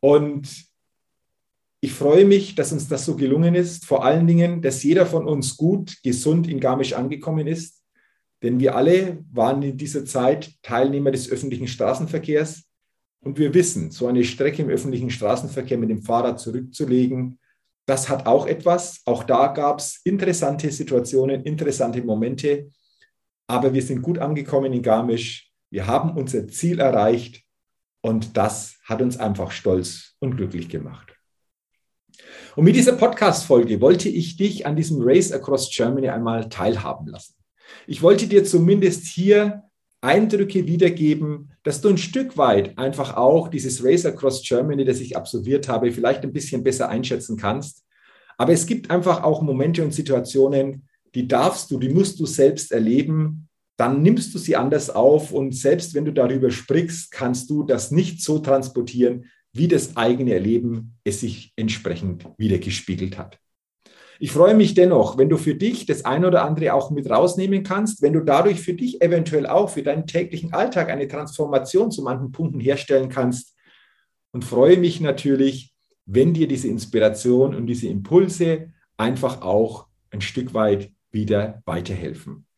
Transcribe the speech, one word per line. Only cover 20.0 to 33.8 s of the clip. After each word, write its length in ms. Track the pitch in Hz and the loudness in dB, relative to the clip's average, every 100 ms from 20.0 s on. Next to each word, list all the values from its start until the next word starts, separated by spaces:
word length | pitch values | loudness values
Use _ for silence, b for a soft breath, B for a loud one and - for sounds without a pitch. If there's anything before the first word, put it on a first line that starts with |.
interessante 680 | - 196 185 170 151 147 156 | -2 0 0 0 -2 -2 -4
Situationen, 720 | 139 - 131 123 135 135 135 | -6 -2 -2 0 0 0 -2
interessante 600 | 147 151 147 131 127 120 | -4 -4 -4 -2 -2 -2
Momente. 680 | 120 107 113 - 147 143 143 b b b b _ _ _ _ | -4 -2 -2 -2 -2 -2 -4 b b b b _ _ _ _
Aber 240 | 123 135 | 0 2
wir 100 | 131 | 0
sind 200 | 127 127 | -2 -4
gut 160 | 127 170 | -4 -4
angekommen 560 | 143 151 135 143 135 | -2 -4 0 0 0
in 80 | 123 | -2
Garmisch. 640 | 120 110 120 117 117 - _ _ _ | 2 2 2 -2 -4 -12 _ _ _
Wir 160 | 98 95 | -8 -2
haben 260 | 127 165 | 0 0
unser 360 | 165 127 127 101 | -4 -4 -4 -6
Ziel 320 | - 170 175 | -4 -4 0
erreicht. 640 | 139 117 107 120 117 - _ _ _ _ _ _ | 2 4 2 2 -4 -18 _ _ _ _ _ _
Und 340 | 117 113 107 - | -4 -4 -2 -2
das 400 | 104 104 - - | -2 -4 -14 -20
hat 160 | - 113 | -8 -2
uns 160 | 127 120 | -2 -2
einfach 360 | 113 98 90 | -4 -4 -6
stolz 640 | - 104 92 87 - - _ | -4 -2 0 -2 -10 -20 _
und 180 | 135 123 | -6 -4
glücklich 320 | 92 87 85 | -6 -8 -10
gemacht. 460 | 82 73 - _ _ _ _ _ _ _ _ _ _ _ _ B B B - | -10 -12 -18 _ _ _ _ _ _ _ _ _ _ _ _ B B B 4
Und 80 | |
mit 120 | 165 247 | 6 8
dieser 160 | 247 | 6
Podcast-Folge 880 | - 240 - 202 - - 127 117 104 | 4 2 4 2 0 4 4 4 2